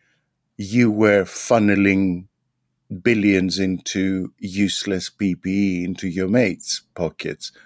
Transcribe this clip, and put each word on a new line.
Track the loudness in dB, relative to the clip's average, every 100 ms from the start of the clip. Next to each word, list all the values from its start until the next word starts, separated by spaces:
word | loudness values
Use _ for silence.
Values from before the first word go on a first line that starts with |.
| _ _ _ _ _ -14
you | -2 2 2
were | 4 4 4
funneling | 2 -4 0 4 4 4 4 4 2 -2 -8 _ _ _ _ _ -16 -4
billions | 0 2 4 4 2 0
into | -2 -2 -4 -4 -2 -2 -6 -10
useless | -8 -2 -2 -2 -4 -4 -6
P | -4 -4
P | -2 -4 -2 0 -2
E |
into | -6 -6 -6
your | -4 0
mates' | 2 0 -2 -8 -10 _
pockets. | -6 -6 -6 -10 -10 -14 _